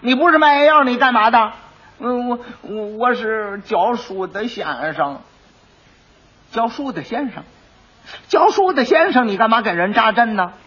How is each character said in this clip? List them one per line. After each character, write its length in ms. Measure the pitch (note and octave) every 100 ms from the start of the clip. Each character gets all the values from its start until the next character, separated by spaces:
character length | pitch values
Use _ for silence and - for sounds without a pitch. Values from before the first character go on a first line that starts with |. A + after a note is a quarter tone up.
你 140 | A#3+ B3+
不 160 | E4+
是 60 | D#4+
卖 220 | D4+ C#4+
野 60 | D4
药， 180 | D#4
你 140 | C4 B3
干 160 | C4
嘛 160 | A#3+ G#3+
的？ 220 | A#3 G#3+ - - - - _
嗯， 300 | A#3 B3 B3
我， 100 | A#3+ B3 A3
我， 240 | - G#3+ G#3 G#3+
我 160 | B3
是 480 | A3+ A3 A3 G#3 G3+ G3
教 300 | G#3+ G3 A#3+
书 320 | A#3 F#3+ F#3
的 200 | G3 A#3
先 460 | G#3+ D#3 C#3+ D3+
生。 260 | D#3 C#3+ C#3 - _ _ _ _ _ _ _ _ _ _ _ _
教 160 | A3+ A#3
书 240 | A#3 C#4
的 120 | -
先 280 | - A3+ C#4+
生？ 120 | - - _ _ _ _ _ - - -
教 220 | G4 G4
书 240 | - F#4
的 120 | D4+ A#3+
先 260 | D#4 E4
生， 160 | B3+ A#3+
你 100 | G3
干 120 | A3+
嘛 120 | A3+
给 120 | A3
人 200 | E3+ F3+
扎 180 | A3 A3
针 240 | A3 A#3 G#3
呢？ 180 | F3+ -